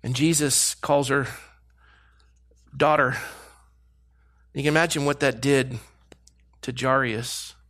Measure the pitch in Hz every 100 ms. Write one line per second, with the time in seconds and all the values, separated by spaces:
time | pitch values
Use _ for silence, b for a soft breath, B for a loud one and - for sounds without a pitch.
0 | 117 127 156 156 147 - - - - 143
1 | 131 139 120 B B B _ _ b b
2 | b b b b _ _ _ 135 147 151
3 | 127 123 B B B B B B _ _
4 | _ _ _ _ _ 139 147 156 165 160
5 | 143 139 143 113 135 139 127 120 b b
6 | _ - _ _ _ _ - 123 131 135
7 | 127 110 120 - - -